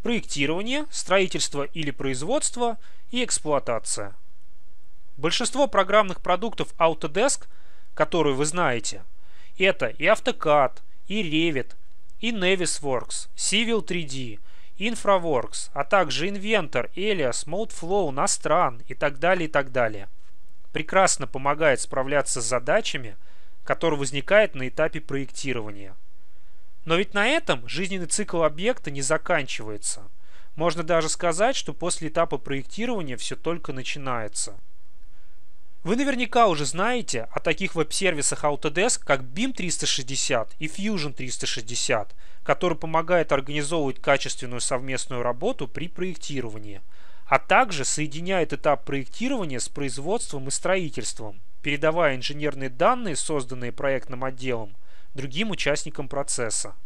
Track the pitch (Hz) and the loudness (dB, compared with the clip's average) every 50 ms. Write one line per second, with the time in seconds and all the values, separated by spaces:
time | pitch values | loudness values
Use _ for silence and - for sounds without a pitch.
0 | - - 240 202 - - - 143 139 139 160 180 208 233 262 294 302 302 - - | 0 0 0 0 0 -2 0 0 2 2 2 0 0 -2 -2 -2 -2 -2 -4 -4
1 | - - 180 196 190 180 - 156 - - - 143 139 - - 165 156 143 139 - | 0 2 4 4 4 2 2 0 0 0 0 -2 -2 -2 -2 -2 -2 -2 -2 0
2 | 147 135 131 123 143 180 254 302 - - - 247 240 233 220 - - - - - | 0 0 0 0 0 0 0 0 0 0 0 0 0 0 0 -2 -4 -4 -4 -4
3 | - - - 247 247 - - - - 156 147 135 - - 117 113 - - - - | -2 -2 -2 -2 0 0 0 0 0 0 0 0 2 0 -2 -2 0 -2 -2 -2
4 | 104 98 - - - - - - - - - - - - - - - - - - | -2 -4 -4 -4 -4 -4 -4 -4 -4 -4 -4 -4 -4 -4 -4 -4 -4 -4 -4 -4
5 | - - - - 135 165 - - 247 226 - 262 285 - - 208 190 185 202 214 | -2 -2 -2 0 0 0 2 2 0 0 2 2 2 4 4 2 4 6 4 4
6 | 208 190 175 - - - 180 180 202 233 190 - 165 - - - 170 165 160 - | 4 4 0 -2 2 2 2 2 2 -2 0 -2 -2 -2 0 2 2 2 2 2
7 | - 151 147 185 240 285 - - - - - - - - - - - - - - | -2 0 2 2 2 2 2 0 -2 -4 -4 -4 -4 -4 -4 -4 -4 -4 2 2
8 | - - - 175 151 147 135 131 147 151 160 180 175 143 123 117 101 - 104 101 | 2 2 4 4 4 4 4 2 2 0 2 2 2 2 2 0 0 -2 -2 -2
9 | - - - - - - - - - - - - 180 196 185 - 139 113 110 - | -4 -4 -4 -4 -4 -4 -4 -4 -4 -4 0 4 4 4 4 2 0 -2 0 0
10 | 147 175 220 - - 254 226 - - 156 147 147 135 123 - - - - - - | 4 4 4 4 4 -2 -2 0 2 4 6 6 4 4 0 -2 -4 -4 -4 -4
11 | - - 190 220 202 160 151 156 165 170 151 131 120 - - - - - - - | -2 -2 0 0 0 0 2 2 2 2 2 0 -2 -2 -2 -4 -4 -4 -4 -4
12 | - - - - - 233 240 208 180 180 190 185 175 151 - - 147 139 131 120 | -4 -4 -4 -2 -2 -2 0 2 2 2 2 2 2 0 0 0 0 0 0 0
13 | - - - - - - - - - - 190 208 233 226 233 214 - - 180 175 | 0 -2 -2 -2 -2 -2 -2 -2 0 2 2 2 2 2 2 0 0 0 -2 -2
14 | 160 139 131 135 127 117 104 104 - - - - - - - - 190 226 226 - | -2 -2 -2 -4 -4 -4 -4 -4 -4 -4 -4 -4 -4 -4 -2 -2 -2 -2 -2 0
15 | - 208 196 185 170 170 143 120 110 - - - - - - 139 139 - 208 196 | 4 4 4 4 4 2 2 2 0 0 -2 -4 -4 -2 -2 -2 2 4 4 4
16 | 180 147 127 127 156 196 202 202 196 214 220 208 165 139 - 127 120 - - 175 | 4 2 0 0 0 -2 -2 -2 0 2 2 2 2 0 0 0 0 0 -2 -2
17 | 190 214 208 180 139 123 117 - - 143 160 196 226 214 - - 170 165 190 208 | 0 0 0 2 0 0 0 -2 -2 -2 -2 -2 -2 -2 -2 -4 -2 0 2 2
18 | 185 147 131 139 170 196 - - - 156 151 175 175 139 117 110 - - - - | 2 2 2 0 2 2 0 0 2 2 4 4 4 2 2 -2 -4 -4 -2 0
19 | 156 143 139 - - 170 190 180 165 151 - 143 135 131 123 131 120 110 107 101 | 0 0 0 2 4 4 4 4 2 2 2 2 2 2 2 2 2 2 0 -2
20 | 98 - - - - - - - - - - - - - - - 160 - - 190 | -4 -4 -4 -4 -4 -4 -4 -4 -4 -4 -4 -4 -4 -2 -2 -2 -2 2 4 4
21 | 190 170 - - 143 - - 135 135 143 143 147 160 151 127 117 - - - 135 | 6 4 4 0 -2 -2 -2 0 0 0 2 4 4 4 4 4 0 0 0 0
22 | 131 135 147 143 135 - - 131 117 110 127 123 117 - 170 214 220 - - 147 | 0 2 2 2 2 2 0 0 0 0 0 0 2 2 2 2 2 0 -2 -2
23 | 123 110 - - - - - - - - - - - - 135 - - 165 151 143 | -4 -4 -4 -4 -4 -4 -4 -4 -4 -4 -4 -2 0 0 0 2 2 2 2 2
24 | 139 - 139 143 - - 196 214 214 190 - 139 131 127 - - 156 160 - 156 | 0 0 0 -2 2 4 6 6 6 4 0 -2 -2 -2 0 0 0 0 0 -2
25 | - - 139 139 139 - - - - 135 123 120 107 107 104 101 101 95 92 - | -4 -2 -2 -2 -2 -2 -4 -2 -2 0 0 0 -2 -2 -4 -4 -4 -4 -4 -4
26 | - - - - - - - - - - - - - - - - - 160 165 175 | -4 -4 -4 -4 -4 -4 -4 -4 -4 -4 -4 -4 -4 -4 -4 -4 0 0 2 2
27 | 214 - - 202 202 240 294 330 - - 160 120 117 117 113 151 196 175 196 190 | 2 0 2 2 2 4 2 2 2 0 0 0 0 -2 -2 -2 -2 0 0 -2
28 | 175 - - - 208 - - 170 160 151 147 156 185 233 254 - - 156 143 139 | 0 0 0 0 0 0 2 2 2 2 2 2 0 0 0 0 -2 -2 -2 0
29 | 135 - 160 160 - - 175 156 135 - - - 110 107 107 104 - - - - | 2 2 2 2 2 2 2 2 2 0 -2 -2 -2 -2 -2 -2 0 0 0 -2
30 | - - - - - - - - - - - 151 160 170 151 170 165 156 175 165 | -2 -2 -2 -4 -4 -4 -4 -4 -4 -4 -2 0 2 2 2 0 2 2 2 2
31 | 156 156 - - - 170 160 170 208 247 277 - - - 143 - 165 175 165 - | 4 2 0 0 0 0 2 4 2 2 2 0 -2 -2 -2 -2 -2 -2 0 0
32 | 160 156 156 165 170 165 - 135 - - 139 135 131 - - 190 226 254 240 202 | -2 0 2 2 2 2 0 -2 -2 -2 -2 -2 -2 -4 -2 -2 -2 -2 0 -2
33 | 165 139 123 117 - - 139 - - 160 170 170 - - 135 131 123 - - 143 | -2 -2 -4 -4 -4 -4 -4 -2 -2 -2 -2 -2 -2 -4 -4 -4 -4 -4 -4 -4
34 | 135 135 123 117 110 104 - - - - 101 - - - - - - - - - | -2 -2 -2 -2 -2 -2 -2 -2 -2 -2 -4 -4 -4 -4 -4 -4 -4 -4 -4 -4
35 | - - - - - - - - - - - - - - - - - 160 220 247 | -4 -4 -4 -4 -4 -4 -4 -4 -4 -4 -4 -4 -4 -4 -4 -4 0 0 0 2
36 | 285 277 269 240 247 - - 247 233 202 165 143 147 135 147 165 196 233 247 240 | 2 0 0 0 -2 2 4 6 6 6 4 2 0 -2 0 0 0 0 0 0
37 | 208 - - 117 113 - - - - 165 165 - 190 180 - 165 151 - - - | -2 -2 -2 -2 -2 -2 -4 -2 0 0 0 0 -2 -2 0 0 0 0 0 2
38 | 190 185 170 147 131 - 143 - - 151 143 - - 151 147 170 196 247 - - | 2 2 2 2 0 0 0 0 0 0 0 0 -2 0 0 2 2 2 2 0
39 | - - 143 131 131 127 131 170 240 269 247 - 185 170 - - - - - - | 2 2 2 2 2 -2 -2 -2 -2 0 0 -2 -2 -2 0 0 0 0 0 0
40 | 127 117 139 - - - 135 117 110 - - - 156 151 - - 196 214 214 180 | -2 -2 -2 0 0 2 2 2 0 0 -2 -2 -2 -2 -2 -2 0 0 0 0
41 | 147 147 127 - 127 123 - - - - - 131 113 113 120 - - - 127 110 | -2 -2 -2 -4 -4 -4 -2 -2 -2 -2 -2 -2 -2 -2 -2 -2 2 2 2 2
42 | 101 - - - - - - - - - 143 - - 175 165 - - 160 160 165 | 0 -2 -4 -4 -4 -4 -4 -2 2 2 2 2 2 0 0 0 -2 0 0 0
43 | 165 165 180 170 156 - 151 135 135 135 147 151 147 143 170 165 147 135 131 - | 2 4 4 2 4 4 2 2 2 0 -2 -2 0 0 0 0 0 0 0 0
44 | - 143 139 135 - 131 - - 139 123 123 120 - - 139 123 131 131 131 123 | 2 2 2 2 2 -2 -2 -4 -4 -4 -4 -2 -2 0 -2 -2 -2 -2 -2 -2
45 | - - 131 123 120 123 120 123 - 226 269 - 151 - - - 156 175 - - | -2 -2 -2 0 0 0 0 0 0 0 0 0 -2 -2 -2 -2 -2 -2 -2 -2
46 | 180 185 170 - - - 147 135 117 113 104 107 107 104 101 98 - - - - | -2 -2 -2 -4 -4 -2 -2 -2 -2 -2 -2 -4 -4 -4 -4 -4 -4 -4 -4 -4
47 | - - - - - - 131 135 - - 185 214 262 214 180 143 127 - - - | -4 -4 -4 -4 2 2 2 2 4 6 6 6 6 4 2 0 0 0 0 0
48 | 151 156 135 160 170 180 196 185 156 - 147 - - 156 143 - - - 139 139 | 0 -2 -2 -2 -2 0 0 0 2 0 0 0 2 2 2 2 0 -2 -2 -2
49 | 131 - - - 220 262 285 240 190 151 131 117 - - - 143 143 131 117 139 | -2 -2 -2 -2 -2 0 0 0 -2 -2 -2 -2 -2 -2 -2 -2 -2 -2 -2 -2
50 | 139 165 208 240 - - - 139 135 143 - - - 170 190 196 180 147 - - | -2 0 0 0 0 -2 -2 -2 -2 -2 -2 0 2 2 2 2 0 0 -2 -2
51 | 107 - - - 113 107 104 - - - - - - 147 147 143 151 156 160 170 | -2 -2 -2 -2 -2 -2 -4 -4 -4 -4 -4 -2 -2 -2 0 2 2 2 4 4
52 | 170 147 131 127 120 - 147 147 147 147 139 139 135 131 123 127 165 214 254 247 | 4 4 2 2 -2 -2 -2 0 0 0 0 0 -2 -4 0 4 4 4 4 4
53 | 240 196 147 - - - 156 143 123 120 131 123 123 120 113 - 143 139 135 127 | 0 -2 -2 -2 0 0 0 0 0 -2 -4 -4 -4 -4 -2 0 0 0 0 0
54 | - - 131 123 131 131 131 127 127 131 120 113 110 107 - - - - - - | -2 -2 -2 -2 -2 -2 -2 -2 -2 0 0 0 -2 -2 -4 -4 -4 -4 -4 -4
55 | - - - 139 131 139 127 165 226 220 185 - - 147 147 - - 160 143 - | -4 -4 -4 -4 -2 -2 -2 0 0 0 -2 0 2 0 2 0 0 -4 -4 -4
56 | 143 131 139 139 139 - - - 120 110 - - - 104 - - - | -4 -2 -2 -2 -2 -2 -2 -2 -2 0 0 -2 -2 -2 -4 -4 -6